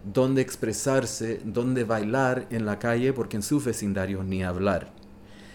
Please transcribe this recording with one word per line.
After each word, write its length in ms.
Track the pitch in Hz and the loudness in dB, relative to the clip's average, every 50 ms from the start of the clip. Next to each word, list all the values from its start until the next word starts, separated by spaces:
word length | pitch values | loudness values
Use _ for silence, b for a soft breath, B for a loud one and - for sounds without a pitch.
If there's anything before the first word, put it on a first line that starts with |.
| - | -12
dónde 380 | 101 95 135 131 131 135 135 | -2 2 2 4 4 4 4
expresarse, 1000 | 131 131 - - - 110 104 - - 139 135 135 120 110 - - 113 113 113 - - | 2 0 -2 -4 -2 -2 -2 0 0 2 2 2 2 0 -2 -4 -4 -4 -4 -4 -6
dónde 400 | 110 101 120 117 127 127 127 117 | -4 -2 0 2 2 2 2 2
bailar 600 | 104 113 110 104 104 117 135 135 127 127 127 117 - | 2 2 0 0 2 2 2 2 2 2 0 -2 -4
en 160 | 117 113 110 | -4 -2 0
la 120 | 104 101 98 | 0 -2 0
calle, 360 | - 117 117 120 123 131 131 | 0 0 2 2 2 2 2
porque 240 | 117 110 - - 107 | 0 -2 -4 -4 -4
en 40 | |
sus 220 | 101 - 147 147 - | -2 0 0 0 2
vecindarios 600 | 123 110 - 107 101 95 98 95 95 98 95 92 | 0 -2 -2 -2 -2 0 0 0 -2 -2 -2 -2
ni 180 | 95 95 92 92 | -2 -2 0 0
hablar. 480 | 90 90 90 95 101 95 82 - - - - - - - B B B B B B B | 0 0 0 2 2 2 2 0 -6 -12 -18 -20 -20 -20 B B B B B B B